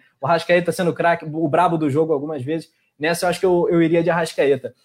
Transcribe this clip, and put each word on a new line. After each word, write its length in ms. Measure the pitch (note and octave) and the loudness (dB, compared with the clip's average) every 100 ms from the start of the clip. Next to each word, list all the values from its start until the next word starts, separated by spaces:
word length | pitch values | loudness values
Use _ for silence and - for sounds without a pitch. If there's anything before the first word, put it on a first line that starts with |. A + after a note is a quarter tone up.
| _ _ | _ _
o 60 | C3+ | -2
Arrascaeta 460 | E3+ - F3 F3 | 0 2 2 2
sendo 180 | D#3+ F3 | -2 -2
craque, 320 | D#3 E3+ E3 D#3+ | 0 0 0 -4
o 160 | D#3 D#3+ | -4 0
brabo 300 | D#3+ F3 E3 | 2 2 0
do 120 | D3+ | 0
jogo 220 | C#3 D#3+ | 0 0
algumas 300 | C#3+ D3+ D3+ | -2 -4 -8
vezes, 260 | B2+ D#3+ - _ _ - | -6 -8 -8 _ _ -6
nessa 280 | D#3 E3+ F3+ | -4 -2 -2
eu 40 | |
acho 100 | E3+ | 0
que 60 | F#3 | 2
eu, 240 | F3 E3 | 2 2
eu 120 | E3+ | 2
iria 220 | E3 E3+ | 2 2
de 60 | E3 | 2
Arrascaeta. 640 | E3 E3 - C#3+ C3+ A#2+ - | 0 -2 0 0 0 -4 -16